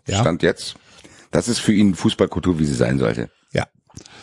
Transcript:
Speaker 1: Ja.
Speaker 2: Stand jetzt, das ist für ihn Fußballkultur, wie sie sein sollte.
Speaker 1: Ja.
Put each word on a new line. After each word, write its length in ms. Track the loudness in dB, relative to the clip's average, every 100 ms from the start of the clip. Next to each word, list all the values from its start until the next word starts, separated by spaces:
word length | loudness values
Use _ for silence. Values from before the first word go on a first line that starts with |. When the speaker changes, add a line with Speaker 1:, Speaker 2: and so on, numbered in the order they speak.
| -4
Speaker 1:
Ja. 140 | 0
Speaker 2:
Stand 200 | 2 2
jetzt, 320 | 0 0 -6 -16 _ -20 -20 -20 -4
das 160 | -2 -2
ist 120 | -2
für 140 | 0
ihn 220 | 4 4 2
Fußballkultur, 640 | -2 0 0 0 -2 0
wie 60 | 0
sie 100 | 0
sein 220 | 0 0
sollte. 300 | 0 -2 -8 _ _
Speaker 1:
Ja. 160 | -6 -6 _ _ -20 -20 -20